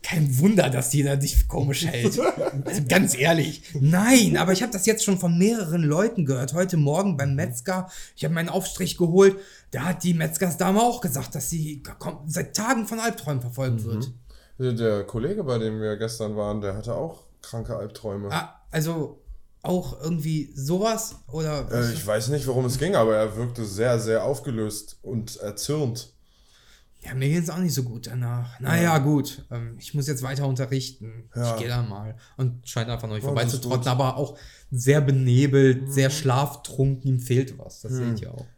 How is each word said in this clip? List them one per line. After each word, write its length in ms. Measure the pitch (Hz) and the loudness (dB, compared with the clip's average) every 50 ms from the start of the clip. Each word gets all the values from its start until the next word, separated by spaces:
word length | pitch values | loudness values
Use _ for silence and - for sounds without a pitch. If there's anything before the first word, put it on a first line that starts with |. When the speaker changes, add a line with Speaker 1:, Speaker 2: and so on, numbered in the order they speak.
Speaker 1:
kein 360 | - - 185 165 151 135 127 131 | -6 -2 0 2 2 2 4 4
Wunder, 320 | 156 208 226 180 143 131 | 4 6 6 6 4 4
dass 200 | 127 127 123 - - | 0 -2 -2 0 2
jeder 240 | 143 139 139 143 139 | 2 2 2 0 0
dich 280 | 139 - - - - - | 0 4 4 4 4 4
komisch 360 | - 165 - 139 - - 170 | 0 0 0 0 0 -2 -2
hält. 340 | 165 - 120 - 196 - 233 302 349 - - - - - 139 135 | -2 -2 0 0 0 2 2 0 0 0 0 -4 -4 -2 -4 -6
Also 180 | - 175 208 151 123 | -2 -2 -2 2 4
ganz 260 | 170 190 - 190 - | 4 4 4 4 2
ehrlich. 480 | 123 139 160 170 160 135 - - - - - - 143 | 2 2 4 4 2 2 -2 -4 -10 -14 -10 -2 2
Nein, 600 | 135 151 170 185 208 240 269 247 208 170 156 151 | 4 4 6 6 6 8 8 8 8 6 4 2
aber 140 | 160 180 185 | 4 2 2
ich 80 | 185 | 2
hab 80 | 240 226 | 0 -4
das 140 | - 185 - | -2 0 2
jetzt 180 | 220 214 220 - | 2 2 2 2
schon 140 | 202 190 185 | 0 2 2
von 180 | 185 170 170 | 2 2 4
mehreren 460 | 170 185 220 233 226 190 151 165 175 | 4 4 4 4 2 0 0 0 2
Leuten 420 | 160 147 147 175 208 233 226 202 156 | 2 2 4 4 2 2 2 0 0
gehört. 300 | 131 135 123 143 127 151 | 0 0 0 -2 -2 0
Heute 240 | 175 190 185 180 160 | 0 0 2 4 2
Morgen 400 | 147 139 147 175 202 202 170 139 | 4 4 2 2 2 0 0 0
beim 160 | 139 143 139 | 0 0 0
Metzger. 560 | 139 170 - - - - - 185 190 185 185 - - - - _ | 0 -2 -4 -4 -6 -4 -4 -4 -4 -4 -6 -12 -16 -18 -18 _
Ich 80 | - - | -6 -4
hab 80 | 151 | -2
meinen 160 | 170 165 165 160 | -2 -2 -2 -2
Aufstrich 480 | - 190 185 - - - 185 165 - | -2 -4 -4 -4 -6 -4 -4 -4 0
geholt. 400 | - 175 170 180 190 196 196 190 196 - - - - _ - | 0 2 4 8 8 8 8 8 4 -10 -18 -20 -20 _ -8
Da 100 | - 120 135 | -6 -4 -2
hat 180 | 180 175 - | -2 -2 0
die 120 | - 180 170 | 0 0 2
Metzgersdame 680 | 160 160 - - - 190 180 143 - 180 185 190 208 | 2 0 -2 0 0 0 0 0 0 2 2 4 4
auch 220 | 233 240 233 233 | 4 4 2 0
gesagt, 320 | - 165 123 139 123 - - | -4 -4 -4 -4 -6 -6 -8
dass 160 | 147 - - | -8 -6 -4
sie 320 | 165 165 151 151 151 131 - - - - | -4 -4 -4 -6 -8 -10 -14 -16 -16 -10
kom-, 240 | - - 156 - 143 | -10 -10 -10 -8 -8
seit 300 | 160 - 175 - - - | -6 -4 -4 -4 -4 -4
Tagen 300 | 202 214 233 262 226 214 | -2 0 0 0 0 -2
von 120 | - 226 226 | -4 -4 -2
Albträumen 420 | 226 233 - - - 151 143 127 | -2 -4 -4 -4 -4 -4 -4 -4
verfolgt 400 | 123 120 120 131 135 131 117 110 | -4 -6 -6 -4 -2 -2 -2 -2
Speaker 2:
Mhm. 20 | 107 | -2
Speaker 1:
wird. 280 | 117 117 107 127 123 - - - - - - - _ - - | -4 -4 -4 -4 -6 -10 -14 -20 -20 -20 -20 -20 _ -8 -4
Speaker 2:
Der, 140 | 127 127 | -2 -2
der 320 | 117 110 117 110 104 101 101 | 0 2 2 2 2 0 -2
Kollege, 400 | - - 113 117 165 208 214 180 | -4 -4 -4 -2 -2 -2 -2 -2
bei 140 | 135 123 113 | -2 -2 -2
dem 200 | 113 110 110 110 | -2 -2 -4 -2
wir 140 | 107 107 107 101 | -2 -4 -2 -2
gestern 380 | 113 113 117 - 110 104 107 | -4 -6 -4 -6 -6 -4 -2
waren, 260 | 107 104 104 104 107 | -2 -2 -2 -2 -2
der 120 | 104 98 95 | -4 -4 -6
hatte 200 | 104 110 120 117 | -6 -6 -6 -4
auch 300 | - 139 165 - - - - - _ | -4 -4 -6 -8 -14 -20 -20 -20 _
kranke 340 | - - - 117 113 120 113 | -16 -10 -10 -8 -6 -6 -6
Albträume. 560 | 85 101 104 - - - 107 98 101 101 101 | -6 -8 -10 -12 -10 -8 -6 -6 -6 -6 -4
Speaker 1:
Ah, 220 | - 165 170 - - - _ - | -4 -4 -6 -8 -16 -20 _ -6
also 480 | - 160 151 165 165 160 147 - - - _ - - - - _ - _ | -4 -2 -2 -2 -2 -4 -6 -6 -10 -18 _ -18 -18 -18 -18 _ -20 _
auch 380 | - 156 180 180 - 131 120 - | -4 -2 -2 -2 -2 -6 -10 -8
irgendwie 480 | 147 165 175 160 147 160 160 156 135 - - | -4 -4 -2 -2 -2 -2 -2 -2 -4 -6 -10
sowas? 640 | 139 135 143 180 190 214 226 220 - - - - - - - | -8 -4 -2 0 0 2 0 0 -2 -6 -8 -12 -16 -18 -10
Oder 400 | - 160 156 156 151 139 127 - | -8 -6 -4 -4 -4 -4 -4 -2
was? 200 | 110 120 120 117 | -2 0 0 0
Speaker 2:
Äh, 20 | |
ich 140 | 113 - 95 | -2 -4 -2
weiß 220 | 104 107 113 117 123 | 0 0 0 0 0
nicht, 180 | 147 143 123 | -2 0 0
worum 180 | 131 120 127 127 | 0 0 0 0
es 140 | 123 120 - | 0 0 0
ging, 160 | 143 180 202 | 0 2 4
aber 180 | 143 113 110 110 | 4 4 4 4
er 200 | 107 110 107 101 | 4 2 0 0
wirkte 300 | 110 120 120 120 117 110 | -4 -6 -6 -4 -6 -6
sehr, 340 | 104 95 101 113 127 120 113 | -6 -2 0 2 2 2 2
sehr 240 | 104 110 110 110 95 | 2 2 0 2 2
aufgelöst 760 | 123 139 127 - 147 120 110 107 107 104 - - - - - | 0 -2 -2 -4 -6 -4 -4 -4 -4 -6 -8 -12 -14 -20 -16
und 340 | - 95 110 113 - - - | -10 -6 -6 -6 -6 -8 -12
erzürnt. 800 | - 104 104 104 - - - 147 156 147 120 113 - - - _ _ _ _ _ _ _ _ - _ _ - - _ _ _ _ _ | -10 -10 -10 -8 -8 -4 -4 -2 -2 -2 -4 -4 -8 -12 -14 _ _ _ _ _ _ _ _ -20 _ _ -20 -20 _ _ _ _ _
Speaker 1:
Ja, 100 | - - 123 | -14 -8 -4
mir 140 | 131 135 139 | -2 0 2
geht's 220 | 160 175 165 - | 2 0 0 -2
auch 80 | 151 175 | -2 -2
nicht 160 | 185 170 135 | -2 0 0
so 80 | 135 | -2
gut 240 | 127 117 110 120 - | -4 -4 -8 -10 -12
danach. 520 | - 123 123 123 120 120 123 120 - - - | -8 -6 -6 -4 -4 -4 -4 -6 -8 -10 -8
Naja, 220 | 127 135 160 170 | -2 0 2 2
Speaker 2:
Ja. 160 | 170 170 160 151 | 4 4 4 4
Speaker 1:
gut. 460 | 135 147 151 143 - - - - - - | 4 4 2 2 0 -2 -10 -14 -14 -10
Ähm, 260 | 117 117 117 117 117 - | -10 -8 -8 -10 -12 -14
ich 140 | - - - | -14 -6 -6
muss 120 | 147 135 | -4 -4
jetzt 160 | 147 143 120 | -2 -4 -4
weiter 240 | 127 127 139 135 143 135 | -4 -6 -4 -2 -2 -2
unterrichten. 760 | 131 123 135 120 135 131 127 - - - 104 113 110 117 113 - - | 0 -2 -2 -2 -2 -4 -4 -6 -12 -14 -16 -14 -14 -16 -18 -10 -6
Speaker 2:
Ja. 180 | 127 120 117 113 | -2 -2 -2 -2
Speaker 1:
Ich 60 | 110 | -2
geh 60 | 113 120 | -4 -2
da 140 | 120 120 | -2 -2
mal. 340 | 117 104 98 101 107 110 110 - - - - - | -2 -2 -4 -8 -10 -10 -12 -14 -18 -20 -6 -2
Und 280 | 131 123 123 123 - | -2 -2 -2 -4 -14
scheint 220 | - - 117 113 120 | -6 -4 -4 -4 -4
einfach 140 | 120 113 117 | -4 -6 -6
an 80 | 110 | -6
euch 100 | 107 107 | -6 -4
Speaker 2:
Ja, 80 | 104 - - | -4 -2 0
das 100 | 117 123 | 0 0
ist 160 | 120 120 127 | 0 0 -2
Speaker 1:
vorbeizutrotten, 180 | 127 123 131 123 | -2 -2 -2 0
Speaker 2:
gut. 40 | 123 | 2
Speaker 1:
aber 300 | 139 123 123 135 131 123 | 0 2 2 2 0 0
auch 200 | 131 143 - - - - - - - - - | -2 -6 -6 -6 -16 -20 -20 -20 -20 -12 -6
sehr 300 | 135 123 123 131 143 151 | -6 0 4 4 4 6
benebelt, 800 | 139 139 135 131 127 123 120 127 143 143 131 139 135 131 131 127 | 4 4 4 4 4 6 6 6 6 6 6 8 8 8 6 4
Speaker 2:
Mhm. 100 | 135 135 | 0 -2
Speaker 1:
sehr 160 | 139 135 135 131 | 0 2 2 2
schlaftrunken. 920 | - - - 131 123 131 143 143 - - - - - - 135 139 135 127 - 135 | 0 0 0 2 2 2 0 0 -4 -12 -14 -8 0 0 2 2 2 0 0 0
Ihm 120 | 131 123 | 0 0
fehlt 380 | - - 120 127 - - - - | 2 2 2 2 2 0 -6 -16
was. 220 | - - - - | -16 -18 -18 -14
Das 100 | - - | -10 -8
Speaker 2:
Hm. 240 | 127 127 123 117 113 | -6 -4 -2 -2 -2
Speaker 1:
seht 60 | 104 | -4
ihr 100 | - - - | -6 -10 -12
auch. 100 | 123 123 - - | -14 -14 -16 -20